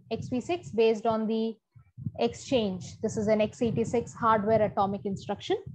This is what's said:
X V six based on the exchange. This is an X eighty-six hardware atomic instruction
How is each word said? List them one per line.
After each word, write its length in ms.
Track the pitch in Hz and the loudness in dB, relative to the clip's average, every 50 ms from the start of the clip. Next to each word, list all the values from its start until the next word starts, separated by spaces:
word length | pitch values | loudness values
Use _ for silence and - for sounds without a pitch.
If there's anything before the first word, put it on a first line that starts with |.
| - - | -10 -8
X 160 | 226 226 - - | -8 -6 -6 -4
V 120 | 254 247 | -4 -4
six 300 | - - 359 349 - - | -2 -2 -4 -4 -4 -4
based 340 | - 226 226 220 226 208 - | 2 4 4 4 4 2 0
on 220 | 233 220 220 220 | 0 0 0 0
the 300 | 208 226 220 220 226 220 _ _ _ _ - - _ - - - - - - | 0 0 0 0 -2 -4 _ _ _ _ -20 -20 _ -14 -8 -8 -6 -2 -2
exchange. 800 | 240 233 - - - - 269 233 214 190 185 180 - - - - | -2 -2 -2 -4 -4 0 0 2 2 0 -4 -6 -8 -12 -10 -6
This 160 | - 208 - | -6 -4 -2
is 120 | 220 208 214 | 0 2 2
an 120 | 214 214 | 4 4
X 220 | 214 214 - - | 2 0 0 -2
eighty-six 500 | 247 226 220 233 220 - 240 233 233 - | 0 0 2 0 0 2 0 -2 -2 -2
hardware 500 | - - 240 220 226 214 196 220 226 214 | -6 0 4 4 4 4 4 4 4 4
atomic 420 | 208 190 - 214 196 196 202 196 - | 4 2 2 0 0 0 0 -4 -4
instruction 520 | 202 190 - - - 202 - - - 392 427 - - | -6 -6 -6 -4 -6 -6 -4 -2 -2 -2 -2 -2 -10